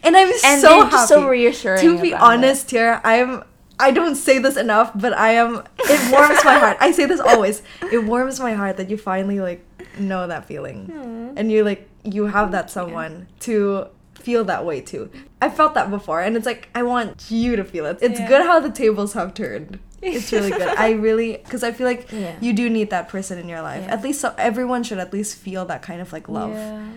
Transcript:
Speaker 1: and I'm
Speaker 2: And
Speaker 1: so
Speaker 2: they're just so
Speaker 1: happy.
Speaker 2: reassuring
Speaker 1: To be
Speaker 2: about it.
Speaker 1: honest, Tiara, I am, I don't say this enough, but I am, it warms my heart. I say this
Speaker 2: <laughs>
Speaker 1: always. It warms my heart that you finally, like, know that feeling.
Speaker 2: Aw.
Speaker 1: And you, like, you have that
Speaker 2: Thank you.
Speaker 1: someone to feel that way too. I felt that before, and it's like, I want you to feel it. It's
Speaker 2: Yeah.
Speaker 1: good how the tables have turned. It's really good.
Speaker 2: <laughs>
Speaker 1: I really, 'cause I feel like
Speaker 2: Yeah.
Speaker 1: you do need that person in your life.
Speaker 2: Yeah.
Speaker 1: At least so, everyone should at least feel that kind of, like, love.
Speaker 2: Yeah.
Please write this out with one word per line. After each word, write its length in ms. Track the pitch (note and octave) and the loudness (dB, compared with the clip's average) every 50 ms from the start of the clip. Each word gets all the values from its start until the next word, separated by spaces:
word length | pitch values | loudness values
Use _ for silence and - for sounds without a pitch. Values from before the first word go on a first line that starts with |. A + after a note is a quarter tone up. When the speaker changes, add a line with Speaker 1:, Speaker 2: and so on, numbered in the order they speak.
| - | 4
Speaker 1:
and 120 | D#4+ E4+ | 6 6
I'm 120 | F#4+ F#4+ F#4 B4 A4+ - | 8 6 6 4 2 4
Speaker 2:
And 160 | C4+ C#4+ C#4 | 4 4 8
Speaker 1:
so 200 | C#4 D#4+ D#4+ G4+ | 8 10 10 10
Speaker 2:
they're 100 | G#4 - | 8 6
just 160 | D4+ C4 A#3 G#3+ | 6 2 6 6
so 120 | D4 D4 | 6 6
Speaker 1:
happy. 80 | C#4+ C4+ | 6 4
Speaker 2:
reassuring 500 | C4 B3 A#3+ A#3 - - - G#3+ F#3+ F#3+ | 2 4 4 2 2 0 -4 -2 0 4
Speaker 1:
To 180 | F#3 E3+ E3+ F3 | 4 4 4 4
be 120 | F3 - - | 0 -2 2
Speaker 2:
about 80 | - | 6
it. 160 | F#3 G3+ A3+ | 6 6 6
Speaker 1:
honest, 320 | A#3+ B3+ C4+ C#4 C#4 - - | 6 4 2 2 0 -4 -4
Tiara, 320 | B3+ A3+ A3+ A#3 A#3 - - | -2 0 2 2 0 0 2
I 120 | A3 A3+ | 2 2
am, 280 | A#3+ B3+ B3+ B3+ G3+ - _ _ _ _ _ _ _ | 2 2 0 -4 -10 -12 _ _ _ _ _ _ _
I 100 | B3+ C4+ | 2 4
don't 240 | B3+ - E4+ E4+ C#4+ | 4 4 0 0 -2
say 220 | C#4 - - C4 | -2 2 2 2
this 180 | C4+ A#3+ C4+ C#4 | 4 2 0 0
enough, 340 | - A3 A3+ G#3+ G#3+ A#3 - - | 0 -2 0 2 2 2 2 0
but 180 | G#3 F#3+ B3 - | -4 -2 -2 0
I 140 | - G#3 A3+ | 2 2 2
am, 320 | A3+ A#3 A#3 A#3 A#3 A3 - - _ - | 4 4 2 2 0 -8 -12 -16 _ -6
it 320 | - - C#4+ D4 C4 A#3+ | 2 2 2 2 4 4
warms 340 | C4 C#4 D4 D4 D4 - D4 | 6 6 6 6 6 4 6
my 140 | C#4+ B3+ D4 | 6 6 6
heart. 180 | - - - - | 6 4 2 2
I 120 | B3+ D4 | 2 2
say 140 | E4 - D4 | 4 2 2
this 120 | C4+ F#4 D4 | 2 0 2
Speaker 2:
<laughs> 120 | - B3 | 2 2
Speaker 1:
always. 320 | A#3+ A#3 G3+ G3 G#3 - - - - - - F#4+ | 2 4 2 -2 -2 -4 -10 -20 -16 -12 -8 -2
It 120 | G#3+ A#3+ A3 | -2 -2 0
warms 340 | G#3 A#3 B3 B3+ C4 C4 C4 | 0 -2 -2 -2 -4 -6 -6
my 140 | C4 A#3+ A3 | -6 -4 -4
heart 240 | G3+ G3+ G3 F#3 | -4 -4 -4 -4
that 140 | F#3+ F#3+ F#3 | -6 -6 -8
you 40 | G#3 | -8
finally, 420 | G#3+ - G3+ F#3 F#3+ G3 G3 G3+ G3+ | -8 -6 -6 -4 -4 -4 -4 -4 -4
like, 260 | F#3+ F3+ F3 F3 _ _ _ _ F4+ - - - | -4 -6 -8 -10 _ _ _ _ -20 -20 -10 -8
know 280 | G3+ F#3+ F#3+ F#3 F3+ | -8 -6 -6 -6 -6
that 180 | F3 E3+ - - | -8 -10 -12 -12
feeling. 460 | _ - C#3+ C#3 C3+ - - F#3+ - D#4+ | _ -14 -14 -12 -14 -14 -14 -16 -16 -16
Speaker 2:
Aw. 380 | D4+ C4 A#3+ A3+ A3+ A#3 B3 C#4 - | -16 -14 -14 -14 -14 -14 -14 -10 -6
Speaker 1:
And 120 | G#3+ A3 | -4 0
you, 120 | G#3+ G#3+ G#3+ | 0 0 0
like, 260 | G#3 G3 - - _ _ _ _ | 0 -2 -6 -10 _ _ _ _
you 220 | G#3+ F#3+ G#3 G#3 | -10 -6 -4 -4
have 240 | G#3 G3+ G3+ G#3+ G3 | -2 -2 -2 -2 -2
that 180 | G3+ F#3+ E3 - | -2 -6 -6 -8
Speaker 2:
Thank 180 | - G3 F3+ | -10 -10 -10
you. 60 | E3+ E3 | -10 -10
Speaker 1:
someone 340 | E3 D#3+ D#3+ D#3 E3+ F3+ - _ _ | -10 -12 -12 -14 -16 -20 -20 _ _
to 460 | - B3 A3+ G#3 G3+ G3 G3 G3 - - _ _ _ _ _ | -8 -4 -2 -2 0 -2 -4 -6 -8 -12 _ _ _ _ _
feel 300 | - - - A#3+ A#3 A3 | -16 -8 -4 -2 -2 -2
that 200 | F#3+ F3 - - | -2 -4 -6 -4
way 160 | F3 D#3 C3 | -6 -8 -8
too. 280 | - - - C3 - - - - - - _ _ | -10 -12 -12 -12 -12 -14 -16 -20 -20 -20 _ _
I 80 | - D4+ | -4 -4
felt 240 | - - D4+ D4+ D#4 | 2 2 0 2 2
that 160 | A#3+ - F#3+ | -2 -2 -2
before, 320 | G3 G3+ - - D#3+ E3 | -6 -8 -6 -6 -4 -4
and 160 | F3+ G#3 A3+ | -2 -2 -4
it's 80 | A#3 A3 | -4 -4
like, 240 | B3+ A3+ A3+ - _ _ | -4 -8 -8 -12 _ _
I 80 | A#3+ B3 | -4 -4
want 420 | A#3+ B3 B3 A3+ G3+ - - - - | -2 -2 -4 -4 -6 -10 -16 -12 -6
you 240 | A3 A3+ A#3 B3 A#3+ | -4 -2 -2 0 -2
to 80 | G#3 F#3+ | -2 -4
feel 240 | - - E3+ D3+ | -6 -8 -8 -6
it. 100 | D3 F3+ - - | -6 -6 -2 -2
It's 160 | A#3+ A3 - | -2 -2 -4
Speaker 2:
Yeah. 80 | G3 | 0
Speaker 1:
good 140 | F#3+ C4 C#4 F4 | 2 2 2 4
how 160 | E4+ F4 E4+ | 4 2 2
the 100 | C4+ D4 | 2 -2
tables 440 | G#3 - C4 A3 G#3+ G3+ G3+ G#3 - | -6 -2 0 0 0 0 -4 -6 -6
have 200 | A#3 F3 F#3 - | -8 -8 -8 -8
turned. 460 | - G3 C#3+ G#2 A2 D#3 - - - - - - - | -10 -10 -10 -10 -12 -14 -14 -18 -20 -20 -20 -20 -12
It's 300 | - F#4+ D#4+ B3+ G3+ - | -10 -8 -8 -8 -6 -2
really 180 | A#3 G#3+ G3+ G3 | -2 -2 -2 -2
good. 120 | - G#4 | -2 -4
Speaker 2:
<laughs> 160 | - - F4 - | -4 -4 -2 0
Speaker 1:
I 120 | A3 A3+ | 0 0
really, 460 | A3+ G#3+ G#3+ A3 A3 A3+ A#3 A3+ G#3+ - - | 0 0 0 0 0 0 -2 -4 -8 -12 -14
'cause 160 | - - - - | -12 -10 -8 -6
I 80 | A#3 | -8
feel 140 | A3+ A#3 B3+ | -6 -4 -4
like 260 | B3 B3 A#3+ A#3+ - | -4 -4 -4 -8 -14
Speaker 2:
Yeah. 220 | A3 A3 G3 E3+ D#3+ - | -12 -10 -10 -10 -10 -8
Speaker 1:
you 120 | A3 A#3+ A3+ | -4 -2 -2
do 180 | G3+ A#3+ A#3 | -2 -2 -2
need 180 | A3+ A3 G#3 G#3 | -2 -2 -2 -4
that 180 | G3 F3+ E3+ | -4 -8 -8
person 300 | - - F#3+ F#3+ - F#3+ | -8 -10 -10 -10 -10 -12
in 100 | F3 E3+ | -12 -12
your 140 | F3 E3+ E3 | -14 -12 -12
life. 220 | D#3+ D3+ C3+ D3 F#3+ | -12 -10 -12 -12 -8
Speaker 2:
Yeah. 80 | F#3 - | -8 -8
Speaker 1:
At 100 | A3 G3 | -6 -6
least 180 | C4+ D4 C#4+ | -6 -6 -4
so, 120 | - - - | -6 -8 -4
everyone 440 | - - A#3 G#3+ A#3+ B3+ A#3+ B3 B3 | -2 -4 -2 -2 -2 -4 -4 -4 -6
should 160 | A#3 - G#3+ | -6 -6 -8
at 160 | F#3 F3+ F3+ - | -10 -10 -8 -8
least 240 | G3 G#3 G3+ - | -8 -8 -8 -10
feel 260 | - - G3 F#3 F#3+ F#3 | -14 -14 -12 -10 -10 -8
that 180 | F3+ E3 C3 - | -8 -10 -12 -12
kind 180 | - E3+ F3 | -14 -14 -14
of, 100 | F#3 F3+ | -14 -14
like, 160 | - D#3+ - | -14 -16 -14
love. 260 | - - - - G#3+ G#3+ | -10 -10 -8 -8 -8 -10
Speaker 2:
Yeah. 260 | G#3+ G#3+ G#3+ G#3+ G#3+ G#3+ G#3+ A3+ | -12 -12 -12 -14 -14 -16 -16 -18